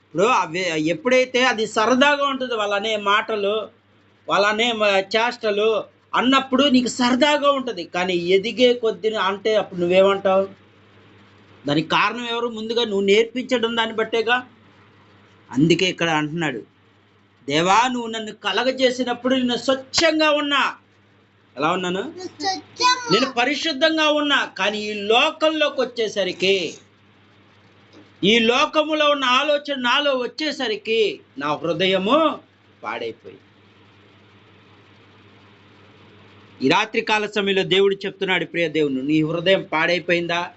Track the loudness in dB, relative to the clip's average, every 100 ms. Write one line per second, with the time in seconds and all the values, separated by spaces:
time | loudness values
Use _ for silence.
0 | _ 0 2 2 0 -4 -4 -2 -2 -2
1 | 2 2 2 2 2 0 -2 0 2 4
2 | 4 2 0 -2 -4 -4 -2 -2 -2 -4
3 | 0 0 0 -2 -2 -2 -6 _ _ _
4 | _ _ -2 2 2 2 0 0 2 2
5 | 0 0 0 -2 -4 0 0 0 -4 _
6 | _ -2 2 2 2 2 4 2 0 -2
7 | 0 2 4 2 2 0 -2 -8 -6 -4
8 | 0 0 2 2 2 2 2 4 -2 -2
9 | -4 -2 -2 -2 0 0 0 -4 2 4
10 | 4 4 2 0 0 -8 -20 _ _ -20
11 | -20 -20 -20 -20 -20 -14 -4 -2 0 0
12 | 0 -2 -6 -4 -4 -6 -4 -2 -2 -2
13 | 2 4 2 -2 -2 -2 -2 -2 -4 -2
14 | -2 -2 0 -2 -2 -20 -20 -20 -20 _
15 | _ -20 _ _ _ 0 2 4 2 0
16 | 0 0 -2 -4 -4 -6 -12 _ _ _
17 | _ _ _ _ -4 0 4 4 4 0
18 | -6 -8 -10 -8 -4 -2 -2 2 0 0
19 | -4 -2 0 0 0 -2 0 -2 -2 0
20 | 2 4 2 2 0 0 -2 -6 _ _
21 | _ _ _ _ _ -4 -2 -2 -2 -4
22 | -6 -10 -16 -8 -6 -6 -10 -2 0 0
23 | 0 0 0 0 -2 0 -4 0 0 2
24 | 2 2 2 0 -2 -4 -4 -4 -6 -6
25 | 0 2 2 2 0 2 -2 0 -4 -2
26 | -4 -2 -4 0 2 2 0 -10 -20 _
27 | _ _ _ _ _ _ _ _ _ -20
28 | -20 _ 2 4 4 2 2 0 0 0
29 | 2 2 2 2 2 -2 -2 -6 0 0
30 | 0 -2 -4 -6 -6 -4 -6 -6 -2 0
31 | 0 -2 -14 -10 -6 -4 -2 -2 0 0
32 | 2 2 2 -2 -14 _ _ _ -10 -8
33 | -8 -12 -18 -20 _ _ _ _ -20 -20
34 | -20 -20 -20 -20 -20 -20 -20 -20 -20 -20
35 | _ -20 -20 -20 -20 -20 -20 -20 -20 -20
36 | -20 -20 -20 -20 -20 -4 0 2 0 -4
37 | -2 -2 -2 -4 0 0 2 2 2 0
38 | -6 -6 -2 -2 -2 -4 -2 0 0 -2
39 | 0 0 0 -2 2 0 0 -2 0 -2
40 | 0 -2 -2 -4 -6